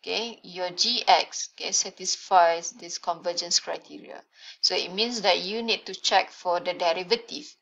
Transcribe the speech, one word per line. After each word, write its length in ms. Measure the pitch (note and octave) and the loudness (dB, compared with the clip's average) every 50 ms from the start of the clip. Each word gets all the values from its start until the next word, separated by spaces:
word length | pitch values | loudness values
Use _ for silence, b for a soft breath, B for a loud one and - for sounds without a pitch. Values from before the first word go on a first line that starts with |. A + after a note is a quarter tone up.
| - | -8
okay, 360 | F3+ F3+ G3 A3+ A#3 A3+ - - | -6 -4 -4 -4 -6 -10 -14 -16
your 280 | - F3 F3+ F3+ F3+ | -14 -8 -6 -6 -4
G 320 | F3 - - A3+ B3 A3+ - | 0 0 0 0 0 0 4
X, 440 | - F#3 D#3 - - - - - - _ | 6 6 6 4 2 -6 -10 -10 -10 _
okay, 180 | - D#3+ F3 G3 | -10 -6 -2 0
satisfies 1000 | - - G3 - - F#3 - - - - - G3 F3+ E3+ E3 E3+ E3+ E3+ - - | 0 0 -2 -4 -8 -6 -4 -4 -4 0 4 6 8 8 8 6 2 -2 -8 -12
this 260 | - E3+ E3+ - - | -12 -14 -12 -12 -10
convergence 600 | - F3+ E3+ E3 E3+ F3 E3+ E3+ F3 E3+ - - | -6 -6 -6 -4 -4 -4 -4 -4 -2 0 0 0
criteria. 640 | - E3+ E3 - - - - - - - - - - _ B B B B B B | 0 -2 -8 -10 -10 -14 -18 -18 -16 -16 -18 -18 -20 _ B B B B B B
So 140 | B - F#3 | B 0 0
it 180 | F3 C3+ D#3+ F3+ | 0 -2 -2 -2
means 300 | G3 A3+ A#3+ B3 A3+ F#3+ | -2 -2 -2 -2 0 2
that 200 | G3+ F3 F3 F3+ | 2 2 2 2
you 200 | F#3 G#3+ A#3 A3+ | -2 -4 -4 -2
need 240 | A3+ G3+ - - | -2 -2 -2 -4
to 80 | - F#3+ | -8 -8
check 360 | - - - G#3+ F#3+ - - | -4 0 2 4 4 2 2
for 300 | - - - F#3 F3 F3 | -4 -8 -2 -2 0 0
the 140 | F3 F3+ F3 | 0 -2 -2
derivative, 800 | F3+ F3+ E3 E3 F3+ F#3 F3+ A3+ A3+ - - - C#3+ - - - _ | 0 2 0 2 0 0 0 0 -2 -2 -6 -14 -14 -14 -16 -20 _